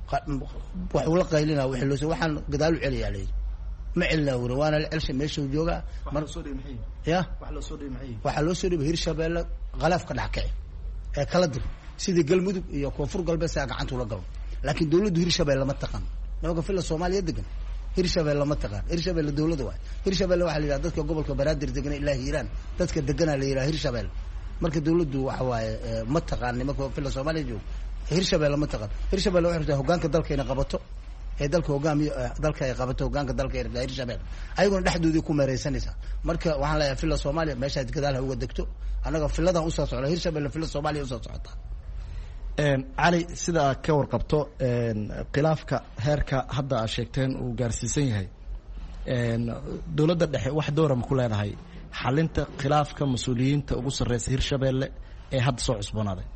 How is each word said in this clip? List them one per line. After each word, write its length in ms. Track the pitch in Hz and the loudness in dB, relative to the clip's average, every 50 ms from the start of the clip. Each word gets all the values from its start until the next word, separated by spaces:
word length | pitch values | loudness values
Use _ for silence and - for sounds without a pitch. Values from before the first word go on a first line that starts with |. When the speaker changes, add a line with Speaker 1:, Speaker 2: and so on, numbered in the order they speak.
| - | -6
Speaker 1:
Qa-, 220 | - - 139 - - 143 131 139 - - - - - - 185 - - | -2 -4 -4 -2 -2 -4 -4 -4 -6 -8 -10 -10 -8 -8 -6 -6 0
wax 160 | - 156 - 160 | 0 2 2 4
uu 80 | 160 180 | 4 4
la 80 | 185 | 4
qaylinaa 420 | 175 160 151 151 151 156 143 135 131 | 4 4 2 4 4 2 2 2 0
wixii 200 | 135 123 135 139 | 0 0 0 0
loo 100 | 143 135 | 2 2
soo, 120 | 143 156 | 0 0
waxaan 220 | 165 156 170 160 151 135 127 - | 0 0 0 0 0 -2 -2 -2
gadaal 240 | 143 143 - 165 165 | 0 2 4 4 2
u 40 | 156 | 2
celiyaa 320 | 156 143 131 117 110 104 | 2 0 0 0 0 0
la 60 | 101 101 | -2 -2
yidhi. 160 | 98 - - - - - - - - - - - - - | -2 -2 -2 -2 -2 -2 -4 -4 -6 -8 -8 -8 -8 -4
Ma 160 | - 175 175 | 0 0 2
celinaa 320 | 139 143 160 147 139 131 123 | 2 2 4 4 2 2 2
wuri, 160 | 123 120 123 | 0 0 0
waana 220 | 135 151 156 151 151 | 2 2 4 4 2
la 80 | 156 - | 0 0
celshay 240 | 156 160 - - 139 | -2 -2 0 0 0
meeshuu 320 | 127 143 151 - - 143 135 | 0 -2 -2 -2 -2 -2 0
joogaa. 320 | 135 151 165 170 165 165 | 0 0 2 2 0 -2
Speaker 2:
Waxa 320 | 165 - - - - 147 | -4 -8 -8 -8 -6 -2
Speaker 1:
Mar-, 120 | 143 147 156 | -2 -2 -2
Speaker 2:
loo 40 | 143 | -2
soo 140 | - 170 | -6 -8
dhibay 140 | 156 147 139 | -8 -6 -8
maxay? 220 | 131 120 117 135 113 101 - - - - | -8 -8 -8 -8 -8 -8 -10 -10 -4 0
Speaker 1:
Ya? 160 | 147 160 185 170 - - - | 2 2 2 2 -2 -6 -8
Speaker 2:
Waxa 160 | 143 135 156 | -8 -8 -8
loo 80 | 147 | -8
soo 160 | 139 - 156 147 | -8 -8 -10 -10
dhibay 140 | 139 143 | -8 -8
maxay? 220 | 127 123 135 135 120 107 | -8 -8 -8 -8 -10 -4
Speaker 1:
Waxaa 200 | - 143 - - | -2 -2 0 2
loo 120 | 147 160 185 | 2 2 0
soo 140 | 165 - 190 | 0 0 0
dhibay 160 | 175 165 139 147 | 2 2 2 0
Hirshabeelle 540 | 165 160 - 170 160 151 160 165 170 170 170 - - - - - - | 0 0 0 -2 0 0 0 0 0 -2 -2 -2 -4 -6 -6 -8 -4
khilaafka 400 | - - 160 180 165 - - 147 | 0 2 4 4 2 0 -2 -4
dhex 160 | 120 107 104 | -4 -2 -2
kici 180 | - - - - - - - - - - - - - - - - - | -2 -2 -2 -2 -4 -4 -6 -10 -12 -10 -8 -8 -8 -8 -8 -4 -2
ee 100 | 147 143 | -2 -2
kala 220 | - - 170 185 170 | 2 4 4 4 4
dir. 160 | 123 - - - - - - - - | 2 -2 -4 -4 -6 -8 -12 -14 -10
Sidii 280 | - - - 185 170 165 | -4 -2 2 4 4 6
Galmudug 420 | 135 180 185 180 190 202 185 175 - | 6 4 4 4 2 0 -2 -4 -4
iyo 180 | - 147 139 135 | -4 -2 -2 -2
Koonfur 300 | 123 - 151 139 - - 175 | -2 -2 -4 -2 -2 -2 0
Galbeed 260 | 160 165 165 170 165 | 0 0 0 0 0
saa 160 | - 151 143 123 | 0 -2 -2 -2
gacanta 260 | 117 - 143 123 131 | -2 -4 -4 -4 -2
ula 120 | 127 127 | -4 -2
galo. 180 | 107 110 95 90 - - - - - - - | -4 -4 -6 -6 -8 -8 -8 -8 -6 -6 -4
Laakiin 280 | - 139 147 - 165 151 | -2 -2 0 0 2 4
dowladdu 300 | 151 175 208 214 175 165 | 4 4 4 4 4 2
Hirshabeelle 440 | 175 175 - - 175 143 139 131 135 | 2 2 4 2 4 4 4 2 2
ma 80 | 131 139 | 0 0
taqaan. 300 | - - - - 107 - - - - - - - | -2 -4 -4 -4 -4 -4 -4 -6 -6 -6 -6 -6
Nimanka 260 | - - 156 175 160 | -4 -2 -2 0 0
Villa 200 | 151 - 196 185 | 0 0 0 0
Soomaaliya 400 | 156 - 165 156 170 175 185 202 | 0 0 0 0 0 2 2 2
degan. 240 | 190 160 120 104 101 - - - - - - - - - - | 0 0 -2 -4 -4 -6 -6 -8 -6 -6 -6 -6 -6 -4 0
Hirshabelle 520 | - 180 175 - 185 160 147 147 143 143 | 2 2 2 4 2 2 4 2 2 2
ma 100 | 143 147 | 2 2
taqaan. 280 | 135 - 104 98 104 - - | 0 0 -4 -4 -4 -2 0
Hirshabelle 440 | 165 170 156 185 180 165 151 147 | 0 0 0 0 0 2 0 0
dowladda 320 | 147 143 151 160 170 147 127 | 2 2 2 2 2 0 -2
waay. 140 | 98 82 - - - - - | -4 -4 -6 -8 -8 -8 -2
Hirshabelle 420 | - 196 190 165 196 180 - 175 175 | 0 0 2 2 4 4 4 4 4
waxaa 160 | 170 151 151 | 2 2 2
la 60 | 151 | 2
yidhaha 160 | 147 143 139 | 2 2 2
dadka 200 | 143 170 - 170 156 | 0 0 0 0 -2
gobolka 300 | 147 165 156 147 - 139 | 0 0 0 0 -2 0
Banaadir 340 | 127 139 147 156 147 147 147 | 2 2 2 2 0 0 -2
degana 240 | 131 139 131 143 147 | -2 -2 -2 -2 -2
ilaa 200 | 143 143 147 143 | -2 0 0 0
Hiiraan, 320 | 123 127 139 156 151 123 - - - - - - | 0 0 -2 -2 -2 -2 -4 -6 -8 -8 -6 -2
dadka 240 | - 180 165 - 165 | 0 0 0 2 0
deganaa 360 | 147 131 147 135 170 160 147 135 | 0 0 2 2 4 2 4 2
la 80 | 135 | 2
yidhaha 220 | 135 135 135 127 143 | 2 2 2 2 0
Hirshabelle. 420 | 165 156 - 143 120 117 101 90 - - - - - - - - - - | 0 0 0 0 0 0 -4 -4 -6 -6 -8 -6 -8 -8 -8 -8 -6 -2
Marka 200 | - 170 151 170 | -2 0 0 2
dowladdu 400 | 147 156 165 175 175 143 131 139 131 | 2 4 4 4 4 2 0 0 -2
waxa 180 | 131 120 - 131 | -2 -2 0 0
waaye, 280 | 127 123 117 110 110 107 107 - | 0 0 0 0 -2 -2 -4 -4
eh, 200 | 117 113 113 113 | -2 -2 -2 0
ma 140 | 113 139 165 | 2 2 2
taqaan 340 | 160 - 147 127 120 123 120 123 | 2 0 -2 -2 0 0 0 0
nimanka 260 | 127 139 139 123 139 135 | 0 -2 -2 -2 -2 -2
fila 200 | - - 143 135 | -2 -2 -2 -2
Soomaaliya 340 | 123 135 135 151 160 160 147 | -2 -2 0 0 0 0 -2
jooga. 180 | 127 113 101 - - - - - - - - - - | -2 -4 -6 -6 -8 -8 -6 -6 -6 -8 -6 -4 0
Hirshabelle 500 | 147 170 190 - 196 165 151 143 143 147 | 2 2 2 4 4 4 4 4 4 2
ma 100 | 151 143 | 0 0
taqaan. 220 | - 117 107 104 - - - - | 0 -4 -4 -4 -4 -4 -2 0
Hirshabelle 380 | - 190 180 214 180 180 165 175 | 0 2 2 4 4 6 4 4
waxay 120 | 170 165 | 2 2
rabtaa 180 | 151 147 151 139 | 2 2 2 0
hoggaanka 300 | 135 135 170 175 - 160 | 4 4 2 4 4 2
dalka 220 | 143 165 - - 151 | 2 2 2 2 0
inay 120 | 139 135 | 0 0
qabato, 320 | 117 135 127 139 - - - - - - - - - - - - - - | 0 0 0 0 0 0 -6 -6 -6 -12 -12 -12 -12 -12 -10 -10 -8 -4
ee 140 | - 143 147 | -2 0 2
dalka 220 | 147 175 156 - 143 | 4 2 4 4 0
hoggaamiyo, 380 | 143 143 160 151 147 151 147 147 | 2 2 4 4 4 2 2 0
eh, 180 | 131 127 120 - - | -2 -4 -4 -2 0
dalka 220 | 143 156 147 - 156 | 0 0 2 2 0
ay 100 | 131 123 | -2 0
qabato, 280 | 113 127 123 131 - 143 | 0 -2 -2 0 0 0
hoggaanka 300 | 127 117 143 147 123 131 | 0 0 0 0 0 0
dalka 220 | 120 135 127 120 127 | 0 0 0 0 -2
ay 60 | 123 | -4
rabtaa 200 | 113 110 120 127 | -2 -2 -4 -4
Hirshabelle. 380 | 131 131 135 127 120 113 95 - - - - - - - | -4 -4 -6 -4 -4 -4 -6 -6 -8 -8 -8 -8 -6 2
Ayaguna 260 | - 180 202 196 190 | 4 4 4 4 4
dhexdoodii 420 | 180 185 156 175 165 160 156 160 156 | 2 2 2 4 4 4 4 4 2
ku 80 | - 160 | 2 2
meeraysanaysaa. 600 | 147 139 131 131 123 - 151 135 120 110 - - - - - - - | 4 4 4 2 0 0 0 -2 0 -2 -4 -4 -6 -6 -6 -6 -4
Marka 280 | - - 170 160 - 170 156 139 | -2 -2 -2 0 0 0 0 2
waxaan 220 | 139 151 156 151 | 0 2 2 2
leeyahay 180 | 151 139 135 127 | 2 2 2 0
fila 180 | - 160 151 143 | 0 2 2 2
Soomaaliya 380 | - 147 139 165 165 156 139 | 0 0 0 0 0 0 0
meeshaad 340 | 120 131 139 - 151 135 120 | -2 -2 -2 0 -2 -2 -2
gadaal 240 | 120 156 139 143 139 | -2 0 0 2 0
ha 60 | 127 | 0
uga 140 | 135 131 131 | 0 -2 -2
degto. 280 | 120 127 120 - - - - - - - - - - - | -2 -4 -4 -2 -4 -4 -4 -6 -6 -6 -4 -2 -2 -2
Annaga 240 | 123 143 160 151 143 | 0 0 0 0 0
filadan 360 | - - 160 180 185 170 156 | 0 2 2 4 4 4 2
u 60 | 165 | 0
soo 140 | 156 - 151 | 0 0 -2
socda, 220 | 131 135 120 131 143 | 0 0 0 0 0
Hirshabelle 420 | 170 175 - 185 160 151 147 139 | 0 0 0 -2 -2 0 -2 -2
fila 180 | 117 156 160 147 | -2 -4 -4 -4
Soomaaliya 360 | - - 135 151 151 147 143 | -4 -2 -2 0 -2 -2 -4
u 40 | 123 | -4
soo 120 | 131 113 | -6 -6
socota. 320 | - - - - - - - - - - - - - - - - - - - - - - - - - - - | -6 -8 -8 -10 -10 -10 -10 -10 -10 -10 -10 -10 -10 -10 -10 -8 -8 -8 -8 -8 -8 -8 -10 -8 -8 -6 -2
Speaker 2:
Een, 260 | - 151 147 139 131 135 - | 2 4 4 4 4 2 -2
Cali, 300 | - - 147 170 175 170 165 - | -2 4 6 6 6 6 2 0
sida 300 | - - - - 170 160 143 | -4 -4 -2 0 2 4 4
aad 160 | 139 131 - | 4 2 2
ka 100 | - - 156 | 2 2 4
warqabto, 460 | 147 135 - - 117 - - - 151 143 - - - | 4 4 2 2 0 2 2 2 2 2 0 -4 -2
een, 420 | 135 127 120 120 117 117 110 104 107 104 - 95 107 - | 0 2 2 2 2 0 0 -2 -2 -4 -4 -6 -8 -2
khilaafka 480 | - 143 143 156 156 147 - - 143 120 - - - | 0 2 4 4 4 2 0 -2 -2 -2 -2 -6 -8
heerka 420 | - 107 143 151 143 - - 139 131 - - | -2 0 2 2 2 2 2 0 0 0 0
hadda 260 | - 123 143 139 131 117 | -2 -2 0 2 0 0
aad 120 | 110 113 | 0 0
sheegteen 420 | - - 120 110 - 139 131 131 131 - | -2 -2 -4 -2 0 0 0 0 0 -2
uu 160 | 123 127 120 | -4 -4 -2
gaarsiisan 500 | 110 127 117 107 - - 117 - 156 147 135 | 0 0 0 0 -2 -2 -2 0 2 2 2
yahay, 200 | 110 101 98 98 - - - - - - - - - - - - - - - | 2 0 -2 -4 -8 -14 -10 -10 -10 -10 -10 -12 -12 -12 -10 -10 -10 -10 -4
een, 400 | - 131 120 120 117 117 117 120 117 113 123 139 - 202 170 - | -2 0 0 2 2 0 0 0 -2 -4 -6 -8 -8 -8 -8 -8
dowladda 400 | - 160 147 151 156 180 165 170 156 | -4 2 4 4 4 6 4 4 2
dhexe 240 | 143 127 - 135 | 2 0 0 0
wax 160 | 143 156 143 - | 0 0 0 0
door 200 | 147 151 160 147 | 2 4 4 4
ah 40 | 135 | 4
ma 100 | 123 113 | 2 2
ku 100 | - 139 | 2 2
leedahay 360 | 131 123 120 107 104 104 101 - - - - - - - - | 2 2 2 2 0 0 0 -4 -6 -12 -14 -14 -14 -14 -12
xalinta 520 | - - - 120 127 147 160 156 - - 147 - - - | -10 -4 0 2 2 4 2 2 2 -2 -4 -4 -6 -4
khilaafka 440 | 139 139 147 151 147 - - - 151 | 0 2 4 4 4 2 0 -2 0
mas-uuliyiinta 680 | 139 127 117 - - 127 117 127 135 143 147 143 - - | 0 0 0 0 0 0 2 2 4 2 2 2 0 -2
ugu 140 | - 127 139 | -2 -2 -2
sarreysa 380 | 131 - 127 110 120 120 - - | -2 0 0 0 0 0 0 0
Hirshabelle 540 | 127 131 - - 143 135 131 135 131 131 135 135 - - - - - - - - | 2 2 2 2 2 2 2 2 2 2 0 -2 -6 -12 -14 -14 -14 -16 -10 -2
ee 120 | - 135 | 0 2
hadda 220 | 120 143 123 113 - | 2 2 2 0 0
soo 120 | - 127 | 0 0
cusboonaaday? 500 | 104 95 - - 107 107 101 95 90 - - - | 0 -2 -4 -2 -2 -2 -2 -2 -4 -6 -10 -10